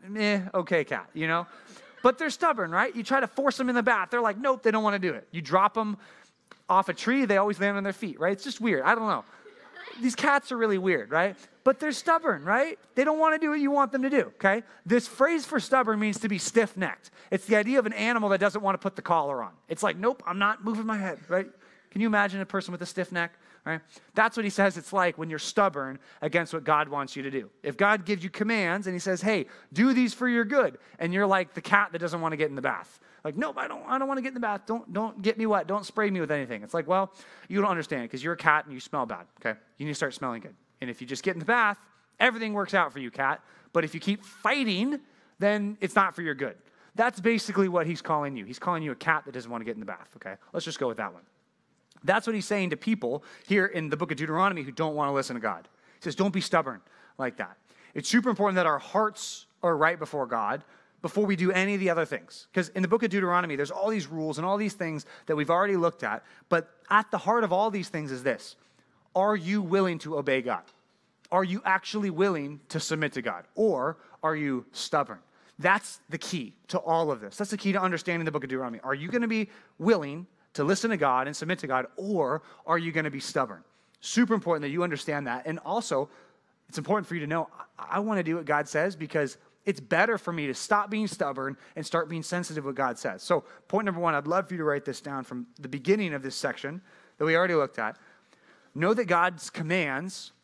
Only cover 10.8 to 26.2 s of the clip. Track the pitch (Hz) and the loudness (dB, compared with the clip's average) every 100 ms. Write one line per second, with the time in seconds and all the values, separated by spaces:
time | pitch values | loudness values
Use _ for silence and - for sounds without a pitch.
10.8 | 185 156 107 156 190 196 - _ 254 269 | 2 0 2 2 2 -2 -20 _ 2 2
11.8 | 302 269 - 330 330 170 151 226 311 - | -2 -2 2 2 2 -2 2 2 2 -4
12.8 | _ - 277 311 320 311 311 302 277 285 | _ 0 2 4 2 2 0 2 2 2
13.8 | 269 269 269 277 175 _ 196 208 - - | 2 2 2 2 0 _ 2 2 -4 -16
14.8 | 165 233 233 - 277 330 254 294 - 262 | 2 2 2 2 2 2 0 -4 2 2
15.8 | 226 214 214 202 226 196 - 233 208 - | 4 0 0 -2 -2 -2 2 2 2 -2
16.8 | 170 92 - - - 190 - 214 208 269 | -6 -6 -18 -20 -4 -4 4 2 4 2
17.8 | 214 214 220 233 208 190 202 208 196 185 | 2 0 0 2 2 4 2 2 0 0
18.8 | 196 - - 165 143 135 104 - _ 160 | -2 -6 0 2 2 -4 -6 -12 _ -2
19.8 | 202 170 220 262 - 180 202 214 202 220 | 0 2 -2 -2 -6 0 0 0 -4 -4
20.8 | 220 214 190 143 - 180 190 - - _ | -2 -4 -4 -6 -2 -2 -2 -12 -20 _
21.8 | _ 185 226 208 202 196 190 196 185 180 | _ 0 2 4 2 0 -4 -4 -4 -8
22.8 | 175 - 180 180 170 _ _ - - 160 | -8 -6 -4 -2 -4 _ _ -14 -8 -8
23.8 | _ - _ - 220 233 208 190 196 170 | _ -20 _ 2 2 2 -2 4 2 2
24.8 | - 196 175 156 160 151 - - 196 147 | -4 2 2 0 -8 -6 -2 2 2 2
25.8 | 135 135 - - | -8 -10 -16 -8